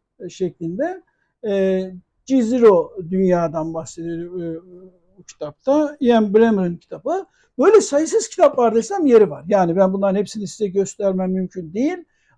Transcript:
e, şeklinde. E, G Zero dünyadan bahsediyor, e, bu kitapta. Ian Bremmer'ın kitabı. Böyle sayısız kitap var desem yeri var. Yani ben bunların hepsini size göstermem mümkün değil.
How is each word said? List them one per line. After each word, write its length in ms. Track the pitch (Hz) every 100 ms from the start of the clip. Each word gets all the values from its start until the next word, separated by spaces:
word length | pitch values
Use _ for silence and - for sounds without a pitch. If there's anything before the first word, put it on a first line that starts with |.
| _ _
e, 80 | 180
şeklinde. 760 | - 180 - 165 185 320 370 _ _ _ _ 220
E, 360 | 196 190 190 185 185 _ _ -
G 160 | 262
Zero 500 | 220 254 233 185 160 202 165
dünyadan 640 | 185 190 180 165 160 160
bahsediyor, 680 | 160 160 - 165 165 175 180
e, 180 | 165 165 185 180 185 _ _ 202
bu 40 |
kitapta. 720 | - - 151 - - 294 294 302
Ian 340 | 240 233 214
Bremmer'ın 420 | 208 233 208 180 170
kitabı. 500 | _ - 247 359 349 _ _ -
Böyle 220 | 311 440
sayısız 480 | - 285 311 440 -
kitap 300 | - 311 -
var 160 | 233
desem 320 | 226 226 392 294
yeri 240 | 233 196
var. 140 | 143 156
Yani 280 | 202 175 170
ben 160 | 190
bunların 260 | 196 196 190
hepsini 280 | 196 220 196
size 200 | - 208
göstermem 640 | 190 190 - 202 190 185
mümkün 420 | 185 185 190 165
değil. 240 | 185 285 359 330 _ _